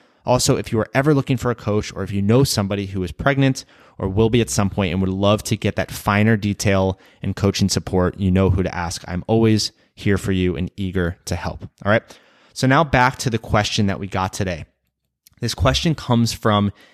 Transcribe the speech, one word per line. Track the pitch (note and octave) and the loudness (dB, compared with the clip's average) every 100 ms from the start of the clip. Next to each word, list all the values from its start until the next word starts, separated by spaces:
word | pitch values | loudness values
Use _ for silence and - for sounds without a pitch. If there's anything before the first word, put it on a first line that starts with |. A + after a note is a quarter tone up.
| _ _ - | _ _ 0
Also, | B2 - A#2+ | 0 2 0
if | - | 0
you | A2 | -2
are | - | 0
ever | C3 C#3+ | 0 2
looking | C#3 C3 B2+ | 2 2 -2
for | B2 | -2
a | |
coach, | A2+ - G#2 - | -4 -2 -2 -2
or | - | -8
if | G2 | -4
you | G2+ | -2
know | G2 B2 | 4 4
somebody | C#3 - G2 G2+ | 4 0 -2 -2
who | G2 G2 | -4 -4
is | F2 | -6
pregnant | - C#3 C#3 C3+ C3 - _ - - | -2 0 2 2 0 -8 _ -20 -6
or | F#2+ | -2
will | G2 A2+ | 2 4
be | A#2+ | 4
at | A2 | 2
some | - G2 | 0 0
point | - F#2+ | 0 0
and | F#2 | 0
would | F#2+ | -2
love | F#2+ G2+ G#2 | 2 2 2
to | - G#2+ | 0 -2
get | G#2 - | -2 -2
that | - | -6
finer | - - G2+ A2 A2 | -4 0 2 4 2
detail | G#2 G2 G#2 F#2+ F#2+ F2+ - - | 0 -2 0 2 0 -2 -12 -10
and | F#2+ | -8
coaching | - G2 - G2 | 0 0 2 0
support, | - - F#2 F2+ - | 0 -2 0 0 0
you | G2 | 0
know | F#2 F#2+ | 2 2
who | F#2 | 2
to | F2+ | -2
ask. | F2+ E2+ - - | -6 -8 -8 -8
I'm | F2+ - | -8 0
always | A2+ A2+ G#2+ - _ _ | 2 4 2 0 _ _
here | - G#2 G2 | -6 -2 0
for | - | 0
you | F#2 F2+ | 0 0
and | D#2 F2+ - | -2 -6 -6
eager | F#2 F#2 E2+ - | -4 -2 -4 -4
to | - | -8
help. | E2 F2 D#2 | -6 -6 -10
All | - _ G2 | -16 _ 0
right. | A2 - - _ _ _ | 0 0 -20 _ _ _
So | - C3 | -2 2
now | C#3 | 2
back | D3+ C3 B2+ - | 2 2 2 0
to | B2 | -4
the | A2 | -4
question | - A2+ G#2 - G2 | 0 0 0 0 0
that | F#2+ | -2
we | G2 | -6
got | F#2+ F#2 | -4 -4
today. | - F#2+ D#2+ - _ _ _ _ _ _ - | -4 -6 -6 -12 _ _ _ _ _ _ -8
This | A#2+ | -8
question | - C3 C3 E3+ | 0 0 0 0
comes | C#3+ - A#2 A#2 | -2 0 0 0
from | - A2 G#2 G2+ - _ | 0 0 2 0 -4 _